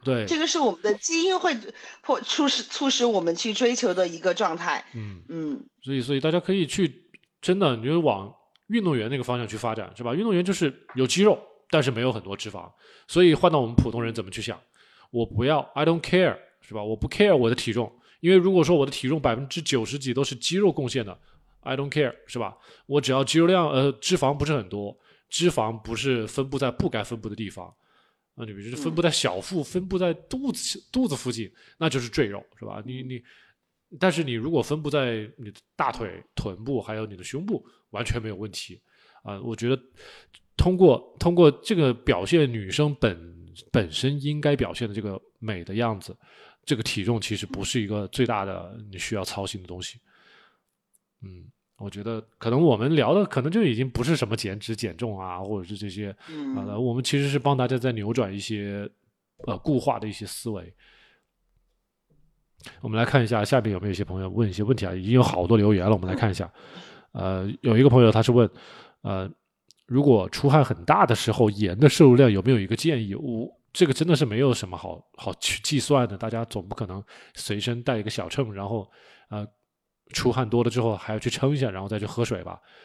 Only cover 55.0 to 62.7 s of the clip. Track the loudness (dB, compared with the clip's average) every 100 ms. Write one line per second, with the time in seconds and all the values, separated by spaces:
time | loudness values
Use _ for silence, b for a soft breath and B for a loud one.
55 | -6 -6 -8 -8 -6 -6 -6 -10 -10 -8
56 | -10 -10 -14 -10 -8 -6 -6 -4 -2 -2
57 | -2 -2 0 0 0 0 0 0 -2 -2
58 | -4 -2 -2 -4 -8 -6 -6 -8 -10 _
59 | _ _ _ _ -10 -6 -2 0 0 -4
60 | -4 -10 -12 -10 -10 -10 -12 -20 b b
61 | b b b _ _ _ _ _ _ _
62 | _ _ _ _ _ _ -20